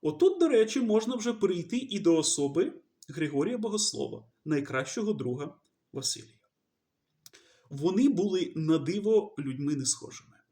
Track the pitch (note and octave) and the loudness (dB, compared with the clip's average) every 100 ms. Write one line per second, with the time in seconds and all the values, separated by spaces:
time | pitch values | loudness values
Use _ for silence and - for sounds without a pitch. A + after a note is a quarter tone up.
0 | D#3 D3+ F#4 F#4 E4+ B3 A3 C#4 A#3+ G#3+ | -2 4 4 4 4 6 4 2 2 2
1 | A3 B3 A3+ A3 G3 F3+ E3 A#3+ - G3+ | 2 -2 -2 0 0 0 -2 -4 -4 0
2 | E3+ E3 D3+ - C#3+ D3 B3+ - _ _ | 4 4 2 0 0 0 -2 -2 _ _
3 | - C#3 D3+ C#3+ E3+ B3 G#3 - - C#3 | -14 -6 -2 0 0 0 -4 -2 -2 -2
4 | C3+ - - _ D#3 D3+ C#3+ C3+ C3+ - | -6 -8 -16 _ -2 -2 0 -4 -4 -4
5 | G#3+ G#3 B2 B2+ D3 - _ _ _ - | -4 -2 -4 -6 -8 -12 _ _ _ -6
6 | C3 - - _ _ _ _ _ _ _ | -6 -6 -12 _ _ _ _ _ _ _
7 | _ _ - - _ _ _ C#3+ D#3 F#3+ | _ _ -20 -20 _ _ _ -4 0 4
8 | C#4 G#3+ G3+ F#3 E3+ D#3+ D#3 D#3+ C#3 G3 | 4 4 0 0 -2 -4 2 2 2 -2
9 | G3+ A3 G#3 - C#3 C3 C#3+ D3 B2+ - | 2 2 2 -8 -8 -4 -2 -2 -2 -4
10 | - - - _ _ | -6 -18 -20 _ _